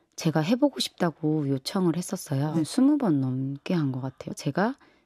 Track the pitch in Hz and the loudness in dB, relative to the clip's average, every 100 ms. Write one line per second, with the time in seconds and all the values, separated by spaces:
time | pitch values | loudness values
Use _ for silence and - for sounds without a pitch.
0 | _ - 170 151 156 247 285 - - - | _ -4 0 2 2 2 2 0 -4 0
1 | 175 - 151 156 139 135 - 196 175 160 | -2 0 0 0 0 -2 -2 0 2 0
2 | - - - 135 151 165 151 - 269 302 | -4 -8 -4 -2 0 0 0 4 4 4
3 | 233 143 131 127 135 139 - 175 139 120 | 2 2 0 -2 -4 -6 -2 0 0 -2
4 | 131 - - - 151 165 214 277 _ _ | -6 -8 -12 -6 -4 0 -2 -2 _ _